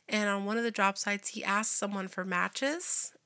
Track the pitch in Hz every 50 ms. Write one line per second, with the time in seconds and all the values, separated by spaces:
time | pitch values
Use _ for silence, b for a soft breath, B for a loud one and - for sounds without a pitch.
0 | B - 226 214 208 208 202 202 196 202 214 233 233 233 214 - 196 196 196 -
1 | - 208 202 202 - - - 220 - 190 196 208 214 - - - 208 202 202 196
2 | 190 190 - 190 185 190 185 175 180 190 - - 269 277 302 349 370 - - -
3 | - - - - _